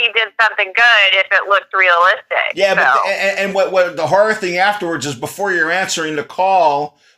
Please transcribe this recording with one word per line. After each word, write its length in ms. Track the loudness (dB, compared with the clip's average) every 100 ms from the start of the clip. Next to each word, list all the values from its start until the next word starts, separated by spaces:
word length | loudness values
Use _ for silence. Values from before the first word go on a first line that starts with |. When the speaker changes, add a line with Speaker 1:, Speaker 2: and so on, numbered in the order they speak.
Speaker 1:
you 100 | 0
did 160 | -2 -4 -2
something 320 | -2 -2 -4
good 360 | 2 4 4 4
if 140 | 2 0
it 160 | 0 2
looked 240 | 0 0 0
realistic. 800 | 2 4 2 0 -4 -4 -4 0
Speaker 2:
Yeah, 180 | 0
but 180 | 2 2
Speaker 1:
So. 100 | 2
Speaker 2:
the, 40 | 0
and, 240 | -2 -2 -2
and 140 | -2
what, 180 | -2 0
what 240 | 2 0 -2
the 100 | 0
horror 260 | 2 2
thing 240 | 0 -4 0
afterwards 480 | 0 0 -4 -6 -6
is 80 |
before 380 | -8 -10 -6 -4
you're 180 | -2 0
answering 460 | -2 -4 -4 -4 -6
the 80 |
call, 720 | -6 -2 0 4 2 0 -4 _ _